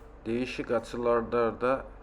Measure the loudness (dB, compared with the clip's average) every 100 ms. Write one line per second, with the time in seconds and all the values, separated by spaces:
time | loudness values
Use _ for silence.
0 | -20 -10 -2 -2 -2 -4 0 0 0 -2
1 | 2 2 2 2 2 2 2 0 -2 -14